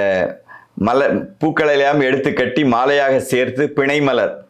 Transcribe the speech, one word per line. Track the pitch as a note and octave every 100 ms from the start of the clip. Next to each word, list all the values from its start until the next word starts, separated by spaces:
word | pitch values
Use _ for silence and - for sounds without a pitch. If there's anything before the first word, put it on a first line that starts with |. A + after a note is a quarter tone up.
| G2 F#2+ E2+ - - - _
மலர் | - A2 C3 C#3 - - -
பூக்களை | D#3 D#3 D3+ C#3+
எல்லாம் | C#3 D3
எடுத்து | C3 B2+ C#3+
கட்டி | B2 B2+ -
மாலையாக | C#3 A#2 C3+ C#3+ C#3 C3
சேர்த்து | - B2 B2+ A#2 D3 D3
பிணைமலர், | C#3 D3 C#3 B2 G2 - -